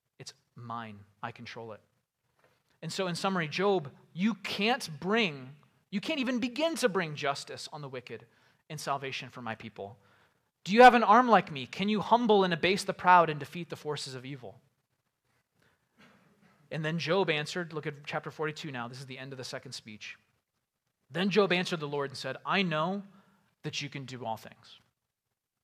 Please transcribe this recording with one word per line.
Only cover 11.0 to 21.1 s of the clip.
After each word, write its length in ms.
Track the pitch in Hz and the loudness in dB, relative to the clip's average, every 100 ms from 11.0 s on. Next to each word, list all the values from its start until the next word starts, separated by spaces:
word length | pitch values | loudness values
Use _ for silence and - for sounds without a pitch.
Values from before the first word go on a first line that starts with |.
arm 240 | 202 226 247 | 6 6 8
like 220 | 202 - | 6 4
me? 160 | 143 123 | -6 -8
Can 240 | - 196 | -4 -2
you 100 | 214 | 0
humble 420 | - 233 240 208 | 4 4 6 6
and 120 | 185 | 4
abase 300 | 160 170 196 | 2 2 0
the 100 | - | -2
proud 340 | 185 185 180 160 | 2 8 8 8
and 100 | 151 | 2
defeat 300 | 139 175 165 | -8 -10 -10
the 80 | - | -10
forces 380 | 151 143 143 | -8 -8 -8
of 100 | 131 | -12
evil?" 360 | 127 139 110 - _ _ _ _ _ _ _ _ _ _ _ _ _ _ - _ _ _ _ _ - | -12 -14 -16 -20 _ _ _ _ _ _ _ _ _ _ _ _ _ _ -20 _ _ _ _ _ -10
And 120 | 156 | -6
then 160 | 156 170 | -4 -2
Job 300 | 139 190 180 | 0 0 0
answered, 460 | 151 151 185 165 | -2 -4 -6 -6
look 120 | 156 151 | -8 -8
at 200 | 143 - | -10 -8
chapter 240 | 156 151 | -8 -8
forty-two 400 | - 156 151 160 | -6 -6 -6 -8
now. 180 | 131 120 | -8 -8
This 120 | 131 | -10
is 60 | 135 | -14
the 120 | 131 | -14
end 140 | 131 | -12
of 40 | 131 | -12
the 80 | |
second 280 | 123 131 131 | -10 -12 -12
speech. 440 | - 110 107 - - _ _ _ _ _ _ _ _ - | -16 -16 -16 -16 -18 _ _ _ _ _ _ _ _ -8